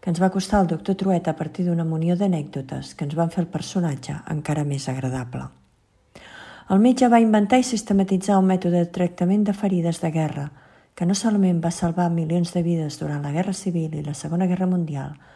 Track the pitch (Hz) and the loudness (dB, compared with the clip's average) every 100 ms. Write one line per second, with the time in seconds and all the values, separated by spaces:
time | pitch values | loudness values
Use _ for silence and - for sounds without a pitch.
0 | - 165 185 196 190 208 175 - - 190 | -2 2 2 2 0 2 2 0 -2 -2
1 | 196 180 175 156 156 - 175 170 165 160 | 2 0 0 -4 -6 -4 -2 0 0 0
2 | 165 175 196 170 147 139 135 135 135 - | 0 2 2 0 -2 -8 -8 -10 -10 -8
3 | 143 160 170 180 170 - - 190 175 135 | -6 -2 -2 0 -4 -4 -6 -2 -2 -4
4 | - 147 - 156 143 151 147 139 135 131 | -8 -10 -6 -6 -2 -2 -2 -2 -4 -4
5 | 131 127 123 127 131 - _ _ _ _ | -4 -6 -6 -10 -10 -16 _ _ _ _
6 | _ - - - - - - 190 233 254 | _ -20 -20 -20 -20 -20 2 4 6 6
7 | 254 233 226 214 202 254 254 214 - 196 | 6 6 6 4 4 2 2 -4 0 2
8 | 190 190 190 196 190 185 180 175 170 180 | 2 0 2 4 4 2 2 2 0 0
9 | 180 180 180 202 208 202 202 180 170 165 | -2 0 0 2 2 0 0 0 0 -2
10 | 165 160 156 - 147 - - _ _ - | -2 0 -2 -4 -8 -12 -20 _ _ -4
11 | 175 202 226 208 190 170 170 170 170 170 | 0 0 2 2 4 2 0 -2 -2 0
12 | 175 170 160 175 170 180 170 170 151 147 | 0 0 0 0 0 0 0 0 -2 -6
13 | 151 147 143 151 190 185 - 170 160 156 | -6 -4 -4 -2 -2 -4 -4 -2 -4 -6
14 | 147 143 160 170 185 180 185 180 160 143 | -8 -8 -4 -2 0 0 0 0 -2 -4
15 | 139 151 - | -8 -12 -20